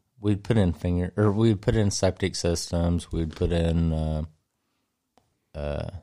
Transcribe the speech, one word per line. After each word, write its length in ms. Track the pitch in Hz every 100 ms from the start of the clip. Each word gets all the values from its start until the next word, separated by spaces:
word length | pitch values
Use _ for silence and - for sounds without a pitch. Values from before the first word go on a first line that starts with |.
| _ _
we'd 240 | 101 104
put 120 | - 113
in 160 | 92
finger, 400 | - 87 87 87 -
or 160 | 107
we'd 280 | 101 113 101
put 140 | -
in 160 | 113 101
septic 460 | - 95 87 95 -
systems, 760 | 90 85 - 85 87 85 -
we'd 240 | 82 80
put 160 | - 87
in, 420 | 87 82 82 82
uh, 300 | 78 78 78 80 _ _ _ _ _ _ _ _ _ _ _ _ 76
uh, 340 | 73 73 78 87